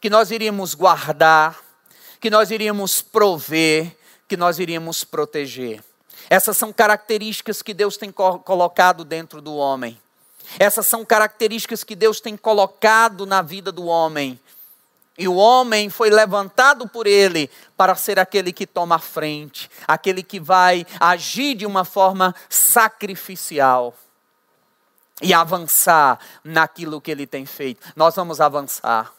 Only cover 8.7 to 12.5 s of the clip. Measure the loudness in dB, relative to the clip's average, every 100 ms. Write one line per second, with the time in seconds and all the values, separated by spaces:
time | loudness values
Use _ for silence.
8.7 | 4 2 2 -4 -12 -12 -18 -12 -4 -4
9.7 | -4 -8 -14 _ _ _ _ -20 0 0
10.7 | 0 -4 -4 0 2 2 _ -4 -4 -8
11.7 | -10 -12 0 0 0 -8 -8 -2